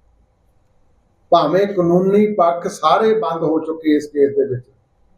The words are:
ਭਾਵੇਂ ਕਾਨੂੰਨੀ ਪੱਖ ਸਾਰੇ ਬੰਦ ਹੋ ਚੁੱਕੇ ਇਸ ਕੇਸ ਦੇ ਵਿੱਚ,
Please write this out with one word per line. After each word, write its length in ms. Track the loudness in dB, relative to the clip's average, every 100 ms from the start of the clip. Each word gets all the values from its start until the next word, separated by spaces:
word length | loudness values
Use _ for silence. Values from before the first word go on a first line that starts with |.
| _ _ _ _ _ _ _ _ _ _ _ _ _
ਭਾਵੇਂ 380 | 0 2 0 0
ਕਾਨੂੰਨੀ 680 | -2 0 0 2 2 2
ਪੱਖ 340 | 2 0 0 -6
ਸਾਰੇ 460 | -4 0 2 2
ਬੰਦ 300 | 0 -2 -4
ਹੋ 160 | -2 -2
ਚੁੱਕੇ 360 | -4 -4 0 0
ਇਸ 120 | 0
ਕੇਸ 280 | 0 0 0
ਦੇ 200 | -2 -4
ਵਿੱਚ, 100 | -12 _ _ _ _